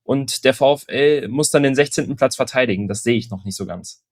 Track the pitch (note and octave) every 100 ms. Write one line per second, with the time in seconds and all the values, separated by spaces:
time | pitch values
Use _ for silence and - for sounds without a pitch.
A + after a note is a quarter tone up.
0 | - C3+ C3 - B2+ B2+ C#3 C#3+ - B2
1 | D3 D3 G#2 C3 D3+ D3+ C#3 C3+ D3 -
2 | B2+ C#3 - - B2+ C3 B2+ F#2+ G2+ G2+
3 | A#2+ A#2 - F#2+ G2 - F#2+ F2+ F#2 -
4 | _